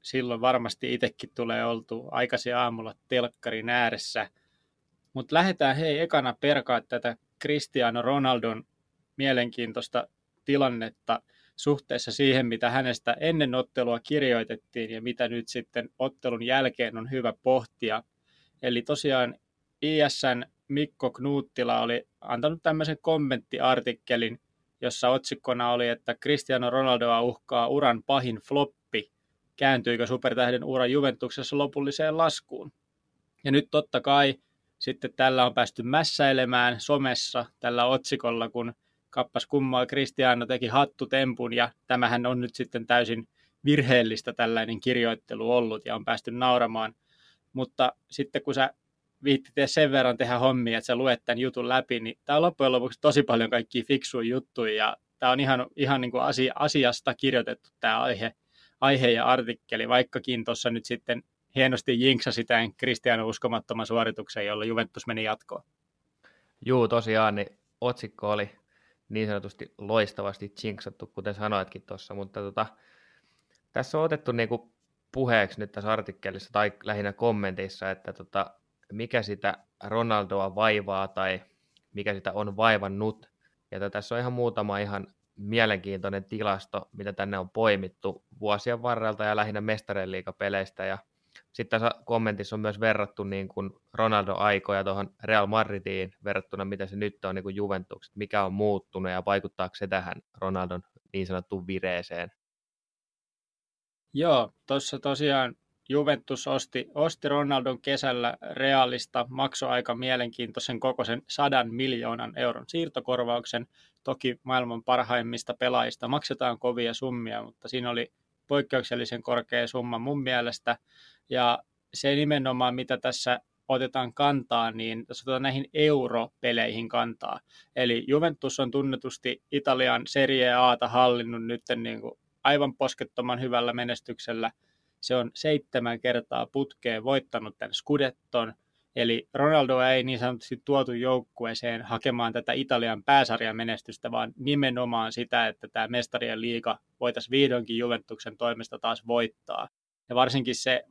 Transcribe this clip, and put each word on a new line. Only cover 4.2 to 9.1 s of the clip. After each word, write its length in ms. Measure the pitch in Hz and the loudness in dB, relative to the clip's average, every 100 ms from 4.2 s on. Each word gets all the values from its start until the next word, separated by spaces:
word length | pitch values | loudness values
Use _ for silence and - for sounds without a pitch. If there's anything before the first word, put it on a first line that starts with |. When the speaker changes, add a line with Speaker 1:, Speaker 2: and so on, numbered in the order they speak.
| 104 _ _ _ _ _ _ _ _ | -6 _ _ _ _ _ _ _ _
Speaker 1:
Mut 180 | 131 123 | -12 2
lähdetään 440 | 160 190 180 135 135 | 4 4 4 2 2
hei 240 | 160 147 | 0 0
ekana 360 | 165 151 131 120 | 2 2 2 0
perkaa 420 | 139 143 123 120 | 2 2 2 0
tätä 360 | - 123 120 117 _ _ | 0 -4 -4 -6 _ _
Cristiano 600 | 143 147 - 135 117 120 | -2 -2 -2 0 2 2
Ronaldon 640 | 120 139 131 123 113 113 - _ _ _ _ | 0 2 2 2 0 -4 -10 _ _ _ _